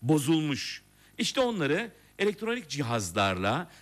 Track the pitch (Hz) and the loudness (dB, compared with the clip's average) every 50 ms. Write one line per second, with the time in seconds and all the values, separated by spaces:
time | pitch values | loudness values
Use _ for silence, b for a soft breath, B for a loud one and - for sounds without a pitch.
0 | - 120 156 151 135 135 165 160 156 147 139 107 - - - - - _ b b | 0 2 2 2 4 4 2 2 2 0 -2 -4 -6 -8 -10 -12 -14 _ b b
1 | b b b b 240 - - 269 254 240 233 190 156 135 147 185 233 220 b b | b b b b -4 -2 2 2 2 2 2 0 0 2 2 0 0 -4 b b
2 | b b b b 196 208 208 208 220 220 233 247 233 147 135 143 143 113 117 117 | b b b b 0 0 0 -2 -2 -4 -4 -4 -4 -6 -4 -4 -2 0 0 -2
3 | 101 90 85 104 101 98 95 90 95 98 117 151 180 - B B | -2 -2 0 2 2 2 2 0 0 0 0 0 -4 -6 B B